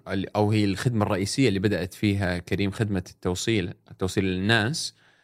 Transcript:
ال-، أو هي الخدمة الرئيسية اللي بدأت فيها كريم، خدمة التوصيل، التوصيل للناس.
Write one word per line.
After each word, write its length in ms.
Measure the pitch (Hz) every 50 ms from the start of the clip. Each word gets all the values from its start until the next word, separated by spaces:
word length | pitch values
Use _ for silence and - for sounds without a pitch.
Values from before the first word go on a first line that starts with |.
| - -
ال-، 280 | 95 98 - - -
أو 140 | 104 107 104
هي 140 | 110 107 104
الخدمة 380 | 98 95 - - 127 120 107
الرئيسية 460 | 104 98 104 90 101 - - 139 135 110
اللي 100 | 98 95
بدأت 360 | 98 104 101 82 92 92 -
فيها 440 | - 110 104 98 98 98 90 90 87
كريم، 320 | - - 101 90 101 98
خدمة 340 | 98 - 110 104 101 92 - -
التوصيل، 640 | - _ - 92 90 - - 113 113 104 87 - - - _ -
التوصيل 340 | - - 95 92 - 107 95
للناس. 720 | 95 90 92 95 107 117 113 104 120 165 - - - - _ _ _ _ _